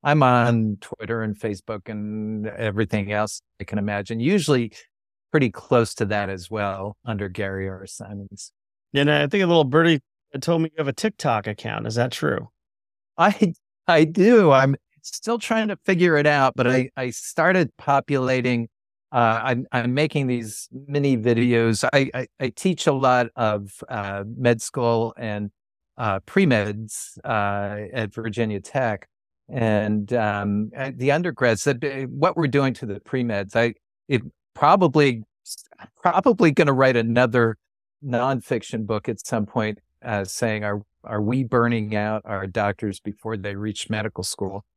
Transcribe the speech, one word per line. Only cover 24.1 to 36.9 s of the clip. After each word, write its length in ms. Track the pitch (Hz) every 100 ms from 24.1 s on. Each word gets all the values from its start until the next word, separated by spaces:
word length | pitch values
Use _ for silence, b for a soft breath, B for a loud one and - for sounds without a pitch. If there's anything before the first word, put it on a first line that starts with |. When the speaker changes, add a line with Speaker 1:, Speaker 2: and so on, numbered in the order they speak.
| 101 101 120
Speaker 1:
med 240 | 123 117
school 500 | - - 120 117 113 -
and, 320 | 113 104 104 _ _ _ _ -
uh, 220 | 117 95
pre-meds, 1000 | - - 190 117 104 104 110 - - -
uh, 680 | - 113 101 101 101 104 104
at 220 | 131 110
Virginia 460 | 110 113 110 113 104
Tech. 460 | 92 139 127 101 - _ _ _ _
And, 600 | 151 113 107 107 107 101
um, 560 | 123 107 101 101 101 107
at 220 | 113 135 123
the 160 | 131
undergrads, 520 | 143 180 127 123 110
that, 200 | - 131
uh, 220 | 143 135 131
what 320 | 135 170 170
we're 80 | 151
doing 260 | 135 135
to 120 | 120 113
the 140 | 95
pre-meds, 540 | - 131 123 101 98
I, 200 | 117 120 110 _ _ _
it 140 | 139 - _ _
probably, 720 | - 151 185 175 143 143 120 107 _ - - - - - _
probably 520 | 185 170 220 208 180
gonna 200 | 139 156
write 240 | 131 131